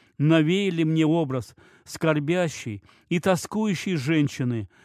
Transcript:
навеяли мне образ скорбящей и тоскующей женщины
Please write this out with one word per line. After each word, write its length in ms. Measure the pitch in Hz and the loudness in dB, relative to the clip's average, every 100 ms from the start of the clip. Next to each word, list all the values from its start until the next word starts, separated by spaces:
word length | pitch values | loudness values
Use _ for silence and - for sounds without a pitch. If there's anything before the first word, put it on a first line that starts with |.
| _ - | _ -2
навеяли 640 | 143 160 151 185 202 170 | 4 4 4 2 0 0
мне 200 | 160 160 | 0 2
образ 520 | 156 165 151 131 113 - - _ | 2 2 0 -4 -8 -14 -20 _
скорбящей 1000 | - - 165 151 143 180 170 - - 101 - _ - | -20 -4 0 0 0 0 -2 -4 -10 -10 -12 _ -4
и 100 | 175 | -2
тоскующей 760 | 196 185 - 208 220 180 - 175 | 2 0 -2 -4 -2 -2 -2 -2
женщины 720 | 127 165 143 - 127 120 104 _ | 0 2 0 0 -4 -4 -6 _